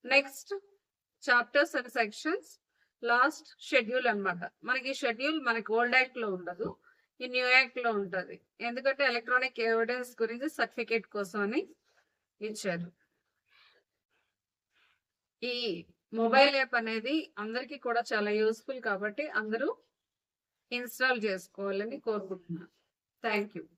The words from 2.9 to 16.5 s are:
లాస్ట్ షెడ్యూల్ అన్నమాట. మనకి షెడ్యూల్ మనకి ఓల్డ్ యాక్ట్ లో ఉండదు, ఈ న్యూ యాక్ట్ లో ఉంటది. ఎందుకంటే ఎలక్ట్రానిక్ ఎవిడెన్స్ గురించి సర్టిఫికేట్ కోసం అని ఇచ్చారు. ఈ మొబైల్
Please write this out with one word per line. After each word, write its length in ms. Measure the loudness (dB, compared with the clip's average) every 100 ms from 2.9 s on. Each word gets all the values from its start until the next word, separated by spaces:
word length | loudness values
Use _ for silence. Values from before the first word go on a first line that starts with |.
| _ 2
లాస్ట్ 380 | 4 4 2 -18 -18 2
షెడ్యూల్ 420 | 2 4 0 2
అన్నమాట. 380 | 2 -2 -4 -8 _ -4
మనకి 240 | -2 -2 -2
షెడ్యూల్ 400 | -2 0 -2 0 0
మనకి 200 | -2 0 2
ఓల్డ్ 200 | 4 2
యాక్ట్ 200 | 2 -2
లో 60 | -4 -4
ఉండదు, 320 | -8 -6 -8 -8 _ _ _ _
ఈ 100 | -6 -2
న్యూ 140 | 4 4
యాక్ట్ 240 | 4 0 -2
లో 20 | 0
ఉంటది. 340 | -2 -6 -8 -14 _ _ -6
ఎందుకంటే 340 | -2 -2 2 2
ఎలక్ట్రానిక్ 540 | 0 0 0 0 -2 0
ఎవిడెన్స్ 400 | 2 2 -2 -6 -4
గురించి 260 | -4 -2 -6 -4
సర్టిఫికేట్ 480 | -4 -4 -2 -2 -2 -8
కోసం 240 | -6 -2 0
అని 140 | 0 -4 -14 _ _ _ _ _ _ -10
ఇచ్చారు. 400 | -6 -4 -4 -6 _ _ _ _ _ _ _ _ _ _ _ _ _ _ _ _ _ _ _ _ _ _ _ _ _ -6
ఈ 20 | -4 -4 -6 -10 _ _ 0
మొబైల్ 360 | 4 8 8